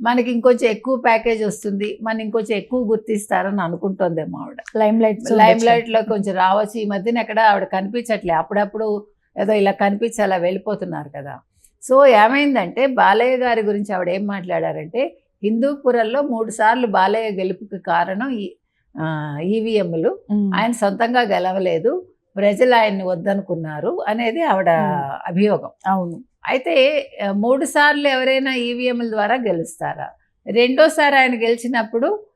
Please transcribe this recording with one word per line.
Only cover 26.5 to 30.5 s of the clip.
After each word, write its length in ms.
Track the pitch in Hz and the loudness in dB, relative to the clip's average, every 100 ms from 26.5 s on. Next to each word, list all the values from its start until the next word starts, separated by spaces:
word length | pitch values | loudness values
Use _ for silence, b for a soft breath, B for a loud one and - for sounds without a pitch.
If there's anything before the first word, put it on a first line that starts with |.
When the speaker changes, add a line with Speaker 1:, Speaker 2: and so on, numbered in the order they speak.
| 262 294 311 262 302 - - | -2 0 2 4 2 -4 -6
Speaker 1:
ఆ, 80 | 202 | -4
మూడు 320 | 196 233 269 | 0 0 0
సార్లు 440 | 285 302 294 294 285 | 0 2 2 2 0
ఎవరైనా 460 | 262 262 262 269 | 0 0 0 -2
ఈవీఎంల 560 | 254 240 240 247 240 233 | -2 -4 -2 -2 -2 -4
ద్వారా 240 | 214 208 | -2 0
గెలుస్తారా? 760 | 262 226 170 160 - 147 147 - - _ _ | 0 0 -2 -4 -8 -8 -8 -12 -14 _ _
రెండోసారి 720 | 214 | -4